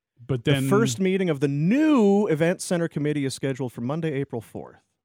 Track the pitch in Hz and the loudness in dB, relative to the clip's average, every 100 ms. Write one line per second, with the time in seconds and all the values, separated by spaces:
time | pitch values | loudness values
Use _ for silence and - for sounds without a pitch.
0 | _ _ 120 127 - 139 135 196 226 120 | _ _ -6 -2 0 0 2 2 2 0
1 | 185 190 180 139 143 143 165 262 311 277 | 0 0 0 0 -2 0 2 2 4 4
2 | 202 202 214 151 165 190 - 175 165 156 | 4 4 2 2 0 -2 -2 -2 -2 -2
3 | 147 147 135 - 135 131 127 - 120 160 | -2 -2 -4 -4 -4 -4 -6 -8 -6 -4
4 | 160 139 135 117 - 95 62 - _ _ | -4 -4 -6 -8 -10 -14 -16 -20 _ _